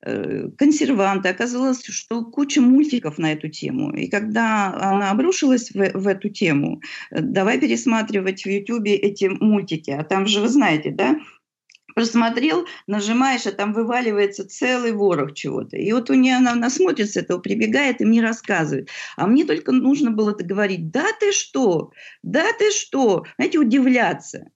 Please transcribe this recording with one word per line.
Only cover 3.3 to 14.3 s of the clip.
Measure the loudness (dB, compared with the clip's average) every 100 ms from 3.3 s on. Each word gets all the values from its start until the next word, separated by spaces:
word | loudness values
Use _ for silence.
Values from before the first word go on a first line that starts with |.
эту | -2 -8
тему. | -8 -6 -4 -4 -4
И | -4
когда | -4 -2 -2 0 0 -2 -2
она | 0 0 0
обрушилась | 2 2 2 2 2 0
в, | -2 0
в | 0 -2
эту | 0 -4
тему, | -2 0 2 0 -6 -12 -16 -8
э, | -6
давай | -2 0 0 2
пересматривать | 0 0 0 0 0 -2 -2 -6 -4
в |
Ютубе | -4 -2 -4 0 2
эти | 0 0 -2
мультики. | 2 2 2 0 -6 -6
А | -6
там | -2 0 0
же, | 0
вы | 2
знаете, | 2 4 2 -2
да, | -2 0 0 -2 _ _ _ _ _ _ -4
просмотрел, | 0 2 0 0 0 0 -4 -12 -6
нажимаешь, | -4 0 0 2 0 -2
а |
там | -4 -2
вываливается | -2 0 0 0 0 0